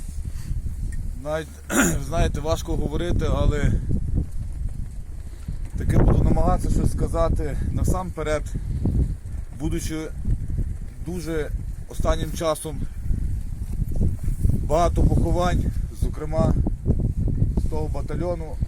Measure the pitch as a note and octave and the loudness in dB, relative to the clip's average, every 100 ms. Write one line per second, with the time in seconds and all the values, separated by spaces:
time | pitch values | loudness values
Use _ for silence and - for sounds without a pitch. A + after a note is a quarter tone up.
0 | - - - - - - - - - - | -6 -6 -6 -6 -2 -2 -2 -4 -4 -4
1 | - - C#3+ D#3 D#3 - - - G3+ D#3 | -4 -6 -4 -4 -4 -12 -2 2 2 2
2 | C#3 E3 E3 D#3 D3 E3 - D#3 D3+ D3+ | -2 2 2 0 0 -2 0 0 0 0
3 | E3+ - D#3 C#3 D3 D3+ C#3+ - - - | 0 2 2 4 4 4 2 2 0 0
4 | - - - - - - - - - - | 2 0 0 -4 -6 -4 -6 -4 -6 -6
5 | - - - - - - - - - - | -10 -10 -10 -10 -8 -6 -6 -4 2 4
6 | - - - E3+ E3+ F3+ E3 E3 E3 - | 6 6 6 4 4 4 4 2 2 2
7 | D#3+ E3 E3 D#3+ D3+ C3+ - - - F3+ | 0 2 2 2 0 -2 -2 0 2 0
8 | F3+ E3 D3+ D3+ - - - - - - | -2 -6 -2 -2 -2 -6 -4 -2 0 2
9 | - - - - - - D3+ E3 - D#3 | 0 -2 -8 -8 -8 -6 -2 -2 -2 -4
10 | D#3 - - - - - - - - - | -6 -6 0 0 0 -2 -2 -4 -8 -8
11 | - F3 D3+ D#3+ C#3+ - - - - B2 | -8 -6 -4 -4 -2 -4 -6 -8 -8 -4
12 | E3 D#3+ D#3+ - E3 D3+ D#3+ D3 - - | 0 2 0 -2 -2 -2 -2 -4 -6 -4
13 | - - - - - - - - - - | 0 0 2 -2 -2 -6 -4 -2 0 2
14 | - - - - - - - D3+ E3+ - | 2 2 0 2 4 4 4 4 4 4
15 | - - F3 F3 F3 E3+ - - - - | 4 4 4 2 2 2 2 0 -4 -2
16 | - - D3+ D#3 E3 D#3+ - - - - | -2 -2 -2 2 4 4 2 0 0 2
17 | - - - - - - - D3+ D#3 C#3+ | 2 0 0 2 2 2 0 0 -2 -2
18 | - C#3 F3 E3+ D#3+ - | -2 -2 -2 -4 -6 -4